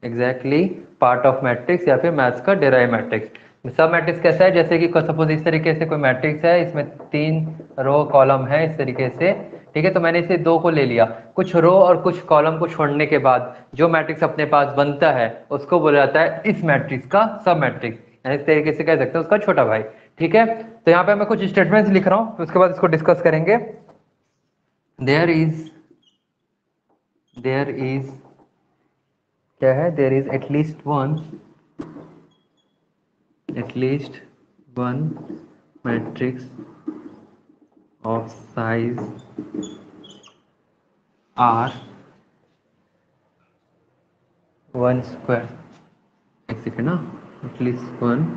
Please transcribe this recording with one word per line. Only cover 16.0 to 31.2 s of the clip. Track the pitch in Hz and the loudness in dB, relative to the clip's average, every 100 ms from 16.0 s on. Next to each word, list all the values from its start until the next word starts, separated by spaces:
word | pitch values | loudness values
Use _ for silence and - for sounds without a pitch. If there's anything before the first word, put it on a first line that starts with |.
| 135 | 4
जाता | 151 | 2
है | 165 - 214 | 0 -2 -4
इस | - | -2
matrix | 165 135 - 131 - | 0 0 0 -8 0
का | 196 220 220 - | 0 0 -2 0
sub | 165 | 0
matrix, | 139 - 120 107 - _ 127 | 0 -4 -8 -10 -18 _ -6
यानी | 143 | -4
इस | 147 | 2
तरीके | 151 151 | 2 2
से | 151 | -4
कह | 160 160 | 0 0
सकते | 127 165 | 0 -4
हैं | |
उसका | 165 208 | 0 0
छोटा | 208 180 117 | 2 0 2
भाई, | 110 107 - _ _ | 0 -4 -14 _ _
ठीक | 160 220 | 0 2
है। | 226 226 | 2 -2
तो | - - - | -10 -4 2
यहाँ | 170 | 4
पे | 180 208 | 4 0
मैं | 208 | 0
कुछ | 226 190 | -2 -2
statements | - 170 214 208 | 0 4 4 4
लिख | 190 185 | 2 2
रहा | 196 | 0
हूँ, | 226 - | 0 -6
उसके | 160 185 | -4 2
बाद | 180 | 2
इसको | 180 180 | 2 0
discuss | 160 160 165 | 0 2 2
करेंगे। | 170 156 165 226 220 - _ _ _ _ _ _ _ _ _ _ _ _ | 2 2 2 0 0 -16 _ _ _ _ _ _ _ _ _ _ _ _
There | 127 147 170 | 0 2 4
is, | 160 160 156 - - _ _ _ _ _ _ _ _ _ _ _ _ _ _ _ 123 | 2 0 -2 -10 -20 _ _ _ _ _ _ _ _ _ _ _ _ _ _ _ -8
there | 127 131 139 135 | -4 -2 -4 -4
is | 131 135 135 135 - _ _ _ _ _ _ _ _ _ _ _ _ _ | -6 -6 -8 -14 -20 _ _ _ _ _ _ _ _ _ _ _ _ _
क्या | 131 | 0
है? | 131 165 151 | 2 -2 0
There | 135 135 | 0 0
is | 135 135 | -2 -6
at | - 143 | -4 -2
least | 156 - 135 | -2 -6 -4
one, | 147 135 156 | -4 -2 -4